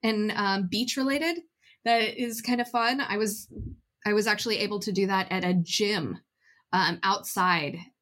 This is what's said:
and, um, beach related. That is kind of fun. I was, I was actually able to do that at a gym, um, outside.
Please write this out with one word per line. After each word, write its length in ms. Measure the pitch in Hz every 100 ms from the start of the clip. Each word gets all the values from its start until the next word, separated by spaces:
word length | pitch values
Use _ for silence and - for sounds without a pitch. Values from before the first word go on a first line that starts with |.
and, 280 | 226 220 214
um, 360 | - 202 196 185
beach 300 | 202 247 -
related. 400 | 262 285 320 339 - _ _ _ 233
That 320 | 233 220 -
is 220 | 240 226
kind 180 | 233 247
of 80 | 240
fun. 320 | 240 233 262
I 180 | - 208
was, 300 | 214 214 - - - - _ _ 208
I 80 |
was 140 | 208 214
actually 300 | 208 233 214
able 220 | 202 208
to 120 | 208
do 160 | 185 196
that 240 | 190 180
at 140 | 185 180
a 80 |
gym, 680 | 185 165 - 208 208 131 87 _ _ _ _ _
um, 260 | 185 165 170
outside. 760 | 196 196 - - 180 170 143 165 175 _